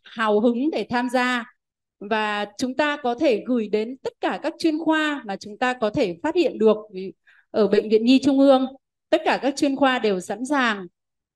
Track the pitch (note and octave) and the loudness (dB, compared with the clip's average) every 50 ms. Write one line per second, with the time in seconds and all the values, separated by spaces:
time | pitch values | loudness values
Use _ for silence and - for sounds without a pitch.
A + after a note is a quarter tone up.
0 | _ - - A3+ A3+ A3 G#3 G#3 G#3+ B3 A#3 A#3 C4+ D#4+ F4 C4+ G3+ - B3 A#3+ | _ -14 -6 -2 0 2 2 4 4 2 2 0 -2 -2 -2 -4 -4 -2 -2 -2
1 | B3 B3+ B3+ B3+ B3 B3+ B3+ A#3+ A#3 - _ _ _ _ _ _ _ _ _ _ | -2 0 0 0 0 0 0 -2 -4 -8 _ _ _ _ _ _ _ _ _ _
2 | G3 G3+ A3 G#3+ G#3+ G#3+ G#3 G#3 G#3 G3+ - - C4 B3 B3+ - D4+ D4 D4 D4 | -6 -4 -2 -2 0 -2 -2 -4 -6 -6 -6 -6 -6 -4 -2 -2 -2 -2 -2 -2
3 | C4+ A#3+ A#3+ A#3+ D#4+ D4 A3+ - - A3+ B3+ A#3+ G#3+ G3+ G3 G#3+ A3 A#3+ C4+ - | -4 -4 -2 0 0 0 0 0 0 -2 -2 -2 -2 -2 -2 -4 -4 -4 -8 -10
4 | - A#4+ - _ - E4+ G3 F3+ - D4 D#4 - - D#4+ D4+ D#4 E4 D#4 D#4 D#4 | -10 -10 -8 _ -4 -4 -4 -4 -4 -6 -6 -2 -2 -2 0 0 0 0 2 2
5 | D4+ D4+ C#4+ C#4 A#3+ G#3 G3 F#3+ - G#3 G#3 - B3+ B3+ B3 B3 A3 G#3 G#3 D4 | 0 -2 -2 -4 -6 -8 -10 -10 -10 -14 -6 -4 -2 -2 -2 -2 -2 -2 0 0
6 | B3 F#3 E3 - - D4+ E4 F4+ D#4 A#3+ - G#3 A3 A3 G#3+ A3 G#3+ - F#3+ F#3 | -2 -2 -2 -4 -4 -2 0 0 0 0 0 2 4 4 4 2 -2 -10 -12 -12
7 | F#3+ F#3 - _ _ _ _ _ _ _ - A3+ G#3 F#3+ G3+ G3+ G3+ G#3+ A3 A3 | -12 -12 -14 _ _ _ _ _ _ _ -2 0 2 2 2 0 2 2 2 2
8 | A3+ A#3+ C4+ C4 C4+ D4 C#4 C4+ C#4 C#4 C4 C4 C4+ B3+ C#4 - _ _ _ _ | 4 4 4 4 4 4 4 6 6 6 6 4 2 -2 -6 -12 _ _ _ _
9 | _ _ D#4 D#4+ D#4+ E4 A#3 F#3 G#3+ C#4 C#4+ - D#4 C#4+ C4+ C4 C4+ C4 B3+ A#3 | _ _ -2 0 0 0 -2 0 -2 -4 -2 0 -2 -2 0 2 2 2 2 2
10 | A3 G#3+ G3 F#3 F3 - G3+ G#3 B3+ B3+ D4 C4+ B3 A#3 G#3+ G3 F#3 F3 - _ | 0 0 0 -2 -4 -6 -8 -8 -4 -2 0 0 0 0 -2 -4 -8 -14 -18 _
11 | _ _ _ _ _ _ _ | _ _ _ _ _ _ _